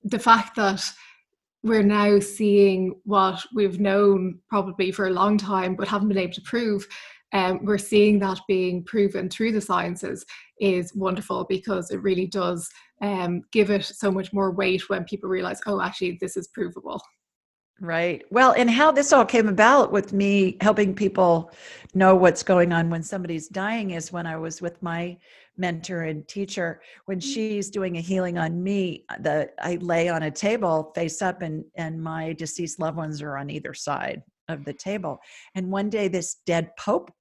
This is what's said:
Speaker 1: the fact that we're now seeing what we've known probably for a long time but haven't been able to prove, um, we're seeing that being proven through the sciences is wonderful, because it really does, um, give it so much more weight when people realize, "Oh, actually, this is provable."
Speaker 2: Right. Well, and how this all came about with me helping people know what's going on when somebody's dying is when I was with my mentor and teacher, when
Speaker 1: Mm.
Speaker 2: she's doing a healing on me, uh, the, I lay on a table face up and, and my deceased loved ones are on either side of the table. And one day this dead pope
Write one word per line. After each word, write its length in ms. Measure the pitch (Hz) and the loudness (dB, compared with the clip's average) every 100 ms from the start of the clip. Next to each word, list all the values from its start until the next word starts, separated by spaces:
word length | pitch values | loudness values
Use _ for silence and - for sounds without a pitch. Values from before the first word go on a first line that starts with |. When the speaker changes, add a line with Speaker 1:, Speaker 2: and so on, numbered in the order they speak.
Speaker 1:
the 160 | 202 233 | -4 -2
fact 380 | 233 226 - - | 6 6 4 -2
that 360 | 202 196 - - - _ _ _ _ _ | -2 0 -6 -10 -20 _ _ _ _ _
we're 180 | 220 220 | 0 4
now 360 | 202 208 208 202 | 4 4 6 4
seeing 720 | 202 - 208 202 196 185 185 - | 2 -2 4 6 6 4 -2 -4
what 360 | 202 202 190 170 - | 0 2 2 0 -6
we've 240 | 240 202 180 | 0 0 2
known 580 | 202 196 202 196 185 170 _ | 2 4 4 4 0 -6 _
probably 420 | 214 190 180 185 | -2 -2 -2 -2
for 160 | 190 190 | 0 -2
a 60 | |
long 260 | 180 202 214 | 2 2 2
time 380 | 196 190 185 185 | 0 -2 -2 -2
but 100 | 196 | -2
haven't 220 | 208 208 | 0 0
been 100 | 196 | 0
able 140 | 180 | -2
to 80 | - | -6
prove, 460 | - 233 226 202 - - - - _ | -6 -2 0 -2 -6 -18 -18 -20 _
um, 320 | 196 185 185 | 0 0 0
we're 140 | 202 208 | 0 -2
seeing 400 | - 208 208 208 | 2 4 6 6
that 220 | 196 185 - | 2 -4 -2
being 340 | 190 180 180 | 0 0 -2
proven 460 | 175 226 202 - 180 | -4 0 0 0 -6
through 240 | - 220 | -2 0
the 80 | 214 | 0
sciences 640 | 202 180 175 175 - - - - - _ | 0 -2 -2 -6 -8 -10 -12 -20 -20 _
is 320 | 196 185 175 | 0 0 -2
wonderful, 500 | 202 185 185 - 185 180 | -4 -2 -2 -4 -6 -4
because 440 | 190 208 185 170 | -6 -4 -6 -4
it 100 | 190 | -4
really 240 | 196 185 185 | 0 0 0
does, 420 | 196 180 175 170 - _ _ | -2 -2 -2 -8 -16 _ _
um, 420 | 202 190 175 175 - | -4 -2 -2 -4 -2
give 180 | 226 202 | 2 2
it 140 | 202 | 2
so 260 | - - 202 | -2 -2 -2
much 220 | 190 190 | -2 -2
more 180 | 196 190 | -2 -2
weight 380 | 180 190 185 - | 0 0 0 -2
when 160 | 190 | -6
people 240 | 175 202 185 | -4 -8 -4
realize, 320 | 185 180 180 - | -4 -4 -6 -4
"Oh, 140 | 196 | -4
actually, 380 | 180 - 185 175 | -4 -4 -6 -6
this 160 | 185 190 | -8 -8
is 120 | 170 | -10
provable." 520 | - 180 175 - - - _ _ _ _ _ _ _ | -8 -8 -8 -12 -14 -14 _ _ _ _ _ _ _
Speaker 2:
Right. 400 | 170 165 175 165 - | -6 -2 -2 -4 -2
Well, 220 | 220 262 - | 4 6 6
and 140 | 240 | 2
how 220 | 233 302 | 4 4
this 200 | 277 285 | 4 4
all 120 | 285 226 | 4 6
came 220 | 247 220 | 4 2
about 420 | 190 220 277 226 | 6 6 6 4
with 220 | 202 196 | 0 0
me 440 | 196 202 202 190 185 | 0 2 4 2 2
helping 340 | 196 208 202 | 2 4 2
people 560 | 190 196 190 185 170 165 - - - - | 0 -2 2 4 4 0 -16 -20 -20 -6
know 200 | 190 190 | 4 6
what's 300 | 190 180 175 | 8 8 4
going 280 | - 180 175 | 2 4 4
on 180 | 170 165 | 2 0
when 120 | 165 | -2
somebody's 460 | 160 196 175 160 151 | -6 -8 -6 -8 -8
dying 420 | 196 202 226 196 | -6 -4 -4 -6
is 220 | 170 156 | -8 -8
when 120 | 180 | -8
I 120 | 165 160 | -8 -8
was 260 | 160 160 | -8 -8
with 180 | 175 175 | -10 -8
my 340 | 175 165 175 175 _ _ _ - | -8 -6 -6 -10 _ _ _ -6
mentor 460 | 180 165 165 175 | -6 -6 -8 -6
and 220 | 160 151 - | -6 -8 -10
teacher, 520 | 202 196 - 170 160 - - - | -10 -8 -6 -6 -8 -18 -20 -8
when 120 | 190 | -6
Speaker 1:
Mm. 160 | 170 | -6
Speaker 2:
she's 360 | 226 220 208 196 | -6 -4 -4 -6
doing 260 | 202 185 170 | -6 -6 -6
a 40 | |
healing 380 | 170 190 180 175 | -4 -2 -2 -2
on 240 | 160 170 | -4 -2
me, 420 | 185 202 185 - - | -2 -2 -2 -6 -12
uh, 80 | - | -6
the, 320 | 156 151 143 - | -2 -2 -2 -6
I 180 | 170 175 | -6 -6
lay 280 | 175 165 175 | -2 0 0
on 140 | 165 | -2
a 80 | 156 | -4
table 640 | 147 208 226 190 160 156 | -2 -2 0 0 0 -2
face 260 | - 170 160 | -4 -6 -2
up 200 | 190 180 | -4 -4
and, 220 | 170 156 - | -8 -8 -10
and 260 | - 160 160 | -10 -8 -8
my 340 | 160 160 160 | -8 -6 -8
deceased 440 | 160 160 - 165 - | -8 -10 -8 -8 -4
loved 180 | 160 160 | -4 -4
ones 240 | 156 151 | -8 -8
are 160 | 147 139 | -8 -8
on 140 | 143 | -8
either 240 | 151 - | -10 -10
side 480 | - - 139 - - - _ - | -10 -6 -6 -6 -8 -14 _ -12
of 160 | 160 | -10
the 80 | 143 | -10
table. 440 | 139 190 208 170 131 _ - - 190 | -12 -8 -8 -8 -10 _ -20 -14 -8
And 160 | 185 | -4
one 180 | 196 208 | -4 -2
day 160 | 214 196 | -2 -2
this 300 | 180 160 - - | -2 -6 -8 -2
dead 240 | 165 165 - | -2 -2 -8
pope 320 | - 254 - _ | -2 -2 -4 _